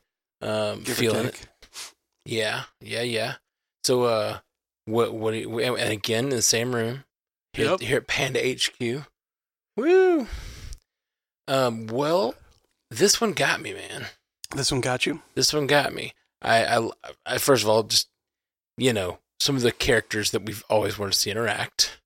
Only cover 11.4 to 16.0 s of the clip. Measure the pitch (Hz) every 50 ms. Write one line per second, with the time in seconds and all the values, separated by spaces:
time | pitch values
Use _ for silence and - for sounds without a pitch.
11.4 | _ - 135 135 131 123 113 113 113 110 113 135 143 151 170 185 208 247 - -
12.4 | - - _ _ _ _ _ _ _ - 113 110 170 208 - - 233 214 156 -
13.4 | 139 151 - - 170 - 98 - - - - - 117 - - _ _ _ _ _
14.4 | - - - 139 131 - 143 131 117 131 127 127 - 143 147 165 - _ - 131
15.4 | 131 - - 151 143 135 147 147 - - - -